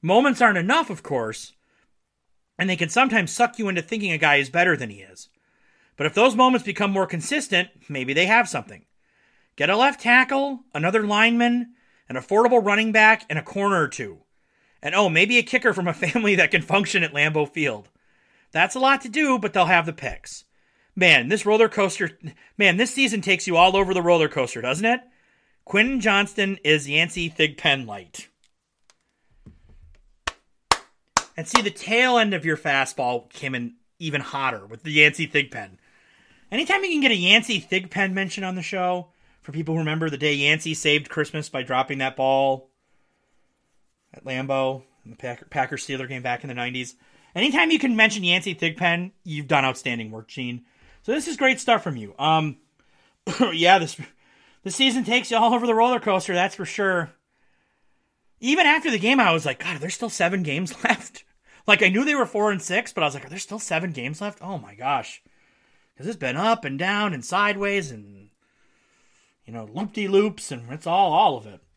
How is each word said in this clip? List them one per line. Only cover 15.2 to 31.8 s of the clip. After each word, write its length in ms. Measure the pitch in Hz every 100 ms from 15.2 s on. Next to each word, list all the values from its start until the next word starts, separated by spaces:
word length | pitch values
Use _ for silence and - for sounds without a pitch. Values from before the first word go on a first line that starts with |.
| 202 247
a 60 |
kicker 280 | - 254 240
from 140 | 170 175
a 80 |
<laughs> 0 |
family 400 | 160 175 240 208
that 160 | 190 160
can 120 | 185
function 420 | - 196 196 190
at 100 | 160
Lambeau 340 | 143 151 156 147
Field. 400 | - 143 107 98 _ _ _ _ _ _
That's 240 | - 247
a 60 | 254
lot 220 | 262 269
to 60 | 254
do, 300 | 233 302 254
but 140 | 196
they'll 140 | 190 170
have 200 | 180 165
the 60 |
picks. 500 | 160 135 - - - _ _ _ _ _ -
Man, 300 | 185 147 123
this 160 | 208
roller 240 | 202 220 226
coaster, 500 | 220 190 - 170 - 160 - _ -
man, 220 | 202 175
this 160 | 247
season 260 | - 262 208
takes 260 | 185 185 -
you 120 | 165
all 180 | 185 196
over 160 | 185
the 80 | 185
roller 300 | 175 175 151
coaster, 320 | - 123 120
doesn't 240 | 123 143 220
it? 160 | 240 - _ _ _ _ _ -
Quentin 340 | 196 233 269
Johnston 580 | 220 196 202 - 196 196
is 240 | 147 151 139
Yancey 400 | 147 - - 165
Thigpen 580 | 160 156 147 160 139 117
light. 420 | 101 90 - - _ _ _ _ _ _ _ _ _ _ _ - _ _ - - _ _ _ - - _ _ _ - - _ _ - - -
And 100 | 156
see, 140 | -
the 100 | 208
tail 460 | 196